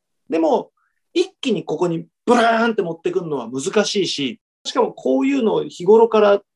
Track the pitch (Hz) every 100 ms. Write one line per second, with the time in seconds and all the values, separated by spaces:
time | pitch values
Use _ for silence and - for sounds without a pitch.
0 | _ _ - 160 311 233 - _ _ _
1 | _ 339 392 _ 269 180 - 151 175 165
2 | - _ - 240 226 226 233 220 170 160
3 | 180 185 165 135 113 131 165 208 202 208
4 | 160 - 131 110 _ _ - 269 226 -
5 | 254 262 269 277 220 160 147 - 175 220
6 | 226 220 208 202 -